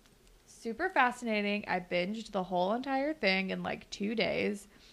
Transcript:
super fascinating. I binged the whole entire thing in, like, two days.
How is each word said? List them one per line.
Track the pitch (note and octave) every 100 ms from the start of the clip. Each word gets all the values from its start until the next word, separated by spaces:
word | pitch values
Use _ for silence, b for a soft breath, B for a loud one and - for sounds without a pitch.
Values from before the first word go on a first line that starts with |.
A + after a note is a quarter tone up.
| - _ - - _
super | - A3+ A3 F#4
fascinating. | F#4 B3 A#3+ A#3 G#3+ G3+ G#3 -
I | F#3
binged | F3+ F3 F3+ A3+ G#3+
the | G3
whole | F3+ F3+ F#3
entire | A#3+ C#4 C4+ C#4+
thing | D#4 G3 F#3+ F#3+
in, | F#3
like, | F3 - -
two | - G3+ A3+
days. | E3+ D#3 G3 G3+ - b b